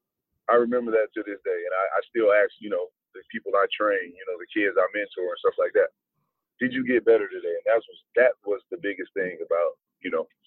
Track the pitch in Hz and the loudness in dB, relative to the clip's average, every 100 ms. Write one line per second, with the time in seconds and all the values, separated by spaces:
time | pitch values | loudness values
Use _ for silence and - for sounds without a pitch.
0 | _ _ _ _ - 117 117 123 120 110 | _ _ _ _ 2 4 4 0 2 2
1 | 107 110 104 101 95 90 87 92 98 98 | 0 -4 -8 -8 -4 -4 -4 -2 -2 -2
2 | - 120 107 104 101 - 104 92 90 _ | -2 2 4 4 4 -2 -6 -6 -6 _
3 | _ 95 - 113 101 98 98 - 107 98 | _ -20 -14 -12 -2 0 0 0 -2 -2
4 | 90 87 95 90 90 107 101 92 92 101 | -4 -12 -12 -10 -6 -2 0 2 0 -2
5 | 101 - 90 87 95 - 90 104 92 - | -8 -6 -6 -2 -2 0 0 2 0 -2
6 | _ _ _ _ _ - 127 127 123 123 | _ _ _ _ _ -6 -4 -4 0 2
7 | 110 113 101 92 87 85 104 113 - - | 4 4 2 -6 -6 -4 0 0 -2 -14
8 | _ - 123 - 101 101 - 90 95 95 | _ 2 2 2 -4 -6 -6 -8 -8 -8
9 | 90 98 92 82 82 85 82 - _ _ | -8 -6 -6 -6 -4 0 0 -4 _ _
10 | 95 85 78 _ | -6 -4 -6 _